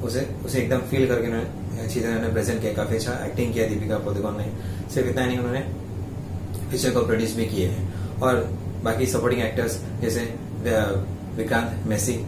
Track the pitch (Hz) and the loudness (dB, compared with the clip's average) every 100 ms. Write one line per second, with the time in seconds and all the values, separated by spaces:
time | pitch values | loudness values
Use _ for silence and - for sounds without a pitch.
0 | 117 123 151 - - 131 117 127 - 135 | -2 -2 -2 -4 -2 0 2 2 2 2
1 | 127 117 113 113 - - - 113 110 123 | 4 4 2 0 -2 -6 -6 -4 -2 0
2 | 113 113 113 - 104 110 107 107 104 113 | 0 2 2 2 2 0 0 0 0 0
3 | 117 123 - - 117 113 110 104 104 104 | 0 -2 -2 0 0 2 2 2 0 0
4 | 101 98 104 104 101 - - - - 139 | 0 0 -2 -2 -4 -4 -4 -6 -2 0
5 | 123 123 127 123 123 131 - - - - | 2 2 2 0 0 -2 -2 -6 -6 -6
6 | - - - - - - - 127 127 120 | -6 -6 -6 -6 -6 -6 -4 0 2 4
7 | 113 110 110 117 104 95 92 - - - | 4 2 2 0 0 2 0 0 -2 -4
8 | - - 127 117 113 - - - 113 113 | -4 0 4 4 2 -4 -6 -2 0 2
9 | 131 117 120 120 110 123 113 - - - | 2 4 2 2 2 2 0 -2 -4 -2
10 | 117 117 117 - - 110 117 110 101 95 | 0 0 -2 -6 -8 -4 2 2 2 0
11 | - - - - 110 113 117 - 113 104 | -2 -6 -6 -4 0 2 0 -2 0 2
12 | 107 - | 2 0